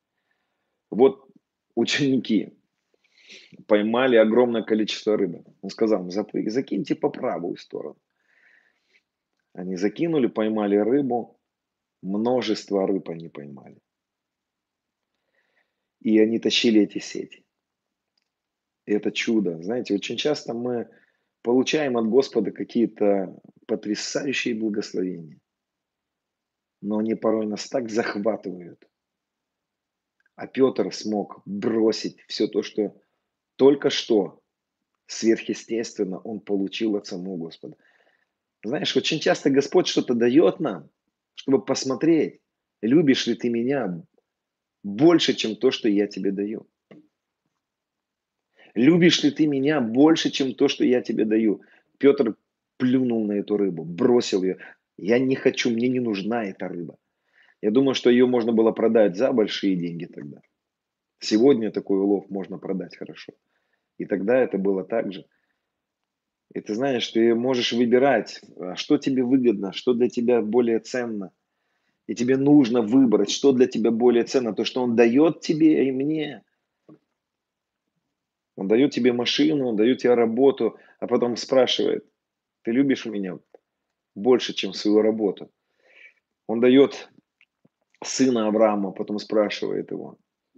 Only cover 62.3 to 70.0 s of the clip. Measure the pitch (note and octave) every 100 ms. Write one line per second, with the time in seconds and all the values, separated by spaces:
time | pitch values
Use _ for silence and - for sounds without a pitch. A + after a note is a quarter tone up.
62.3 | G2 F2 F2 - F#2+ F2 - - D#2 -
63.3 | - _ _ _ _ _ - F2 G2 G2
64.3 | B2+ A2+ G2 G2 F#2+ F2+ A2+ G#2 F2+ -
65.3 | _ _ _ _ _ _ _ _ _ _
66.3 | _ _ - - G#2+ C#3 B2 - A2+ A#2
67.3 | A#2 B2 B2+ A2+ A#2 A#2+ B2 C#3 A#2 F#2+
68.3 | - - - F2+ F2+ - D3 - C3 B2
69.3 | C3+ A#2+ G2+ G2 - - A#2